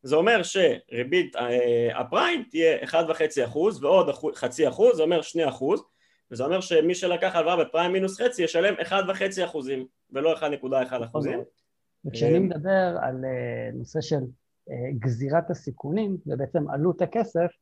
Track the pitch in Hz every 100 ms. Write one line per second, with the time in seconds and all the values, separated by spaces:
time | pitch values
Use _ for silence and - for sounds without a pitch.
0 | 131 151 196 226 170 196 165 117 _ 117
1 | 127 180 156 - 120 123 123 117 117 -
2 | - 196 349 339 - 156 160 143 135 165
3 | 160 156 156 143 117 143 190 160 147 185
4 | 143 - 156 - 120 - 143 120 240 190
5 | 156 170 147 165 151 117 131 208 - _
6 | _ _ _ 117 135 185 190 165 160 180
7 | 180 170 185 175 160 160 156 160 175 190
8 | 190 190 247 - 160 165 196 196 - 196
9 | 190 190 196 190 175 160 131 135 131 _
10 | _ 135 156 156 151 143 131 135 127 127
11 | 117 151 147 - - _ _ _ _ _
12 | 151 113 - 170 190 160 175 190 185 170
13 | 127 127 131 127 120 117 120 123 120 156
14 | 147 147 127 - _ _ - 127 127 135
15 | 127 117 135 160 170 165 - 127 139 190
16 | 214 185 156 143 139 170 147 135 170 175
17 | 175 226 226 165 170 -